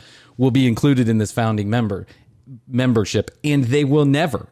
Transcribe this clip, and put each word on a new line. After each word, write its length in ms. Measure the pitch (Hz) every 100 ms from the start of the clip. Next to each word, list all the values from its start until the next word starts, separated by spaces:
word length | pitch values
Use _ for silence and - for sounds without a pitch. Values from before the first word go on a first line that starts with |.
| - - - -
will 160 | 127
be 160 | 123 127
included 400 | 110 147 131 113
in 100 | 113
this 140 | 104
founding 360 | - 113 107 101
member 380 | 120 110 95 - - _ _ - 127 -
membership, 640 | 123 127 113 98 110 - -
and 200 | 151 143
they 200 | 117 147
will 200 | 143 151 143
never, 420 | 139 170 104 -